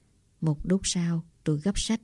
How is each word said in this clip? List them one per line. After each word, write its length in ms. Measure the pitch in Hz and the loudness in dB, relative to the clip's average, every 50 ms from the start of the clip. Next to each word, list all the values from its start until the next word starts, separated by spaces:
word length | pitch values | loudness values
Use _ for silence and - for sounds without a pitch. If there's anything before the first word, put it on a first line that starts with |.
| _ _ _ _ _ _ _ _ | _ _ _ _ _ _ _ _
Một 180 | - 160 147 147 - | 0 0 0 0 0
lúc 180 | 165 185 196 196 | 0 0 0 0
sau 420 | - - 180 170 170 170 165 165 - _ _ _ | -2 -2 0 0 0 0 -2 -4 -8 _ _ _
tôi 160 | 160 151 147 | -2 -2 0
gấp 180 | 147 196 202 - | 0 0 0 0
sách, 220 | - - 220 - | 0 0 -2 -4